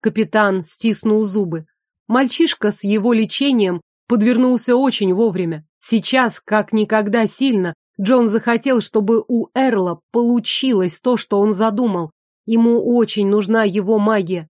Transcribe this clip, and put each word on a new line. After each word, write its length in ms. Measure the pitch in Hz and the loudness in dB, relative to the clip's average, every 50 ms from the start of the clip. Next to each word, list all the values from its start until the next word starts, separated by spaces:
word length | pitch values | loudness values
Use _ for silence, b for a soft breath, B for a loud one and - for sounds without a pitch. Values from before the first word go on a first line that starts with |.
Капитан 600 | - 220 208 214 214 156 - 214 208 202 190 190 170 | -2 -2 0 0 -4 0 0 0 0 2 0 -2 -4
стиснул 600 | - - - - 226 208 - - 220 214 220 220 | -8 -12 -4 -2 -2 -2 0 0 0 0 2 0
зубы. 420 | 202 190 214 196 170 165 165 156 _ _ _ _ _ _ _ _ - | -2 -2 -2 -2 -2 -6 -10 -10 _ _ _ _ _ _ _ _ -2
Мальчишка 640 | 220 254 269 233 - - 330 302 - _ - 208 | 0 0 2 0 2 0 0 0 0 _ -2 -4
с 100 | 208 - | -4 -2
его 300 | - 196 208 214 196 247 | -2 -2 -2 0 2 2
лечением 680 | 240 220 220 - - - 269 285 262 233 202 185 180 175 _ _ _ _ _ _ | 2 2 0 -2 -2 -2 0 2 2 2 2 0 0 -4 _ _ _ _ _ _
подвернулся 680 | 240 226 208 240 247 220 254 254 247 226 - - 240 | 0 2 2 2 4 4 2 2 2 0 0 0 2
очень 400 | 247 269 262 240 - 214 185 180 | 2 2 0 0 0 0 0 2
вовремя. 500 | 190 233 220 170 185 180 165 165 156 - _ _ _ | 2 0 0 0 -2 -4 -4 -6 -8 -12 _ _ _
Сейчас, 640 | - - 226 220 - - 262 262 254 226 - - | -4 -2 -2 0 0 0 0 2 2 0 -2 -8
как 320 | _ - 208 214 208 - | _ -2 0 0 0 0
никогда 560 | 226 220 214 196 220 220 214 208 202 226 220 202 | 0 -2 0 0 0 0 0 0 0 0 0 -2
сильно, 440 | - - 262 277 240 196 180 175 160 _ _ _ _ - | -2 -2 -2 0 0 0 -2 -4 -6 _ _ _ _ -6
Джон 280 | 196 196 262 254 240 220 | 0 2 2 4 4 2
захотел, 520 | 202 226 - 240 233 233 - 269 262 233 | 0 0 0 0 -2 0 0 0 0 0
чтобы 440 | - - - 220 202 196 233 226 - | -2 0 -2 -2 0 2 0 0 0
у 220 | - 247 226 - - _ | 0 -2 -2 -2 -2 _
Эрла 460 | 247 262 262 233 202 185 180 170 - _ _ | 0 0 2 2 0 -2 -2 -4 -8 _ _
получилось 880 | - 233 240 233 240 240 - - - - - 262 240 190 185 180 - - | -2 0 2 2 0 0 -2 -2 -4 -2 -2 0 0 0 0 -2 -4 -4
то, 160 | _ 254 247 | _ -2 -2
что 240 | 214 - _ 208 202 | -2 -2 _ 0 0
он 120 | 202 214 | 2 0
задумал. 600 | 208 185 220 226 214 208 247 226 170 175 165 156 _ _ _ _ _ _ _ | 0 0 -2 -2 0 -2 -2 -2 -2 -4 -6 -8 _ _ _ _ _ _ _
Ему 500 | - 226 226 233 233 233 240 - - 240 | -2 2 2 4 4 2 2 2 0 2
очень 320 | 240 226 214 - 214 202 196 | 2 0 0 0 -2 0 2
нужна 360 | 202 214 202 185 220 226 220 | 2 0 0 0 0 0 0
его 340 | 202 175 214 190 190 226 214 | 0 0 -2 -2 0 0 0
магия. 500 | 208 214 220 208 185 165 185 175 160 _ _ | 2 0 0 0 -2 -2 -6 -8 -8 _ _